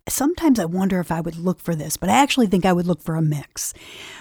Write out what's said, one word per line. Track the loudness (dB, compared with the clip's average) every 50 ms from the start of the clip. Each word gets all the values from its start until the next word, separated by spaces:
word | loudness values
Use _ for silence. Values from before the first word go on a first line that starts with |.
| -10
sometimes | -6 -4 -2 0 -2 0 2 2 4 4 4
I | 2
wonder | -2 -2 -2 0 0 0 -2
if | -2 -2
I | -4 -4
would | -4 -6 -6
look | -4 -2 -4 -4 -2
for | -4 -6 -4
this, | -4 -4 -6 -8
but | -4 0 2
I | 4
actually | 4 4 4 4 2 2
think | 2 2 2 2
I | 2 2
would | 2 2
look | 0 -2 -2 -4
for | -4 -2
a | 0
mix. | 0 0 0 -2 -6 -10 -12 -10 -10 -10 -10 -14 -18 -20 -20 -20 -20 -20 -20 -20